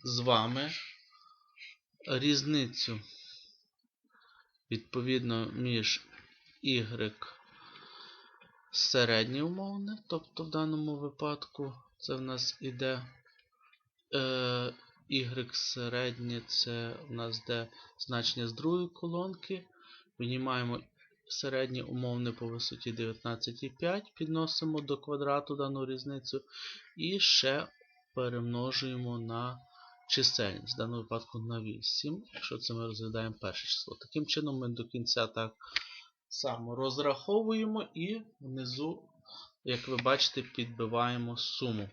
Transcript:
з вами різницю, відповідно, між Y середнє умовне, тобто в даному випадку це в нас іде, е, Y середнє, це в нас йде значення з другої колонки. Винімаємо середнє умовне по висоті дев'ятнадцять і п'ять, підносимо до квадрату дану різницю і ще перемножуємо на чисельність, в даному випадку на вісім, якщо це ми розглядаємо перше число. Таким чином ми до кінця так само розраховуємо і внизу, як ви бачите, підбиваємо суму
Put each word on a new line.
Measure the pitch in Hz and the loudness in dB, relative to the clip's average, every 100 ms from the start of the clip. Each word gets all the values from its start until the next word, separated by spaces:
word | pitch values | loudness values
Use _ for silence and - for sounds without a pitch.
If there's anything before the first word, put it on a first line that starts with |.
з | 127 123 | -4 0
вами | 123 113 117 127 147 165 - - - - - - _ - - - _ _ - | 6 6 6 2 -2 -4 -8 -14 -20 -20 -20 -20 _ -20 -18 -20 _ _ -2
різницю, | 131 143 139 143 151 123 127 - 110 - - - - - _ _ _ _ _ _ _ - - _ _ - | 2 4 4 4 2 2 0 -2 -2 -8 -18 -18 -20 -20 _ _ _ _ _ _ _ -20 -20 _ _ -6
відповідно, | 110 - 127 123 127 120 113 110 | -6 -2 -2 2 2 4 0 0
між | 107 123 117 107 - - - - - _ - | 0 2 2 2 0 -4 -20 -20 -20 _ -4
Y | 139 123 107 117 107 - - - - - - - - - - - - - - - _ | 2 2 2 0 -2 -2 -12 -14 -20 -20 -20 -20 -20 -18 -20 -20 -20 -20 -20 -20 _
середнє | - - 131 117 110 113 131 | 0 4 6 6 6 4 2
умовне, | 160 185 196 202 202 214 - | 0 -2 -4 -4 -6 -8 -4
тобто | 160 - - | -6 -4 -8
в | 160 | -2
даному | 156 156 151 151 147 | 0 2 2 0 -2
випадку | 143 143 151 147 - - 139 127 - - | -4 -2 -4 -4 -8 -6 -6 -8 -18 -10
це | - | -4
в | 131 | -4
нас | 131 127 - - | -2 -2 -2 -2
іде, | 135 123 131 127 123 - _ _ _ _ _ _ _ _ - | -4 -2 0 -2 -4 -14 _ _ _ _ _ _ _ _ -4
е, | 139 131 127 123 123 123 - - _ - | 0 2 2 2 2 0 -4 -14 _ 0
Y | 135 120 127 123 | 0 0 -2 -2
середнє, | - - 131 120 123 127 120 120 120 113 | -2 -4 -4 -2 0 0 -2 -4 -4 -2
це | - 120 117 117 - 143 | 0 0 0 -4 -6 -8
в | |
нас | 120 117 113 | -6 -4 -6
йде | - 117 113 - - - | -2 -2 -2 -10 -18 -12
значення | - 120 117 123 117 | -4 0 0 0 -2
з | |
другої | 113 156 180 175 | 0 0 2 0
колонки. | - 170 170 190 180 - 185 - _ - - - - | -6 -4 -2 -4 -6 -8 -8 -10 _ -20 -20 -16 -6
Винімаємо | 120 127 131 127 120 117 - _ - _ - | -2 -2 0 0 0 -2 -6 _ -20 _ -10
середнє | - 143 131 131 127 | -6 0 0 0 -2
умовне | 120 127 123 120 120 | -4 -2 0 0 0
по | 113 117 | -2 -4
висоті | 117 - 113 123 | -4 -4 -4 -6
дев'ятнадцять | 113 113 113 120 113 - 120 | -2 -2 -2 -4 -4 -4 -4
і | 135 | -8
п'ять, | 131 170 202 202 | -2 0 0 -4
підносимо | - 160 160 160 - 160 156 | -6 -2 0 0 0 0 0
до | 143 139 | 0 -4
квадрату | - 143 139 143 143 143 | 0 2 6 4 4 0
дану | 139 135 131 | 0 0 0
різницю | 131 139 139 127 135 - - - - - - | -2 -4 -6 -2 -4 -4 -12 -12 -12 -14 -2
і | 160 196 | 0 6
ще | - - 135 143 - - - _ _ | 8 8 8 4 0 -8 -20 _ _
перемножуємо | - 123 120 117 120 127 127 135 127 123 120 | -2 0 2 0 0 0 0 0 -2 -2 -2
на | 113 117 123 127 - - - - - | -2 -2 -2 -4 -12 -20 -20 -12 0
чисельність, | - 127 - 104 92 113 | 4 4 4 0 0 -6
в | 127 | -4
даному | 117 117 | -2 -2
випадку | 110 113 - 117 | -2 -4 -4 -6
на | 113 117 | -4 -4
вісім, | 110 113 - - 147 180 233 | -4 -4 -2 0 -2 -4 -8
якщо | - - 113 | -8 -6 -4
це | - | -4
ми | 113 113 | -2 -4
розглядаємо | 107 113 113 110 107 | -4 -4 -2 -2 -4
перше | 98 - - | -6 -4 -2
число. | - - - | -2 -2 -10
Таким | - 156 151 | -6 -4 0
чином | 156 147 135 | 0 0 0
ми | 123 | -2
до | 120 | -2
кінця | 120 123 117 123 113 | -4 -2 2 2 2
так | 113 110 - - - - - - _ - | 0 -4 -6 -4 -4 -4 -16 -20 _ -12
само | - 135 117 117 | -4 -2 -2 -4
розраховуємо | 120 135 135 143 139 - 208 220 220 220 214 - | 0 0 2 2 2 4 4 4 2 2 0 -2
і | - 180 220 214 - | -2 -2 -2 -6 -14
внизу, | 135 131 127 127 156 190 - _ - - - _ | -8 -6 -4 -2 -2 -4 -10 _ -20 -20 -20 _
як | 131 123 131 | -4 -2 0
ви | 123 | 2
бачите, | 127 135 - 135 | 4 6 4 2
підбиваємо | 127 - 117 117 113 117 120 123 120 117 | -6 -4 -4 -2 0 2 2 2 -2 -2
суму | - - 127 107 101 | -4 -2 0 0 -2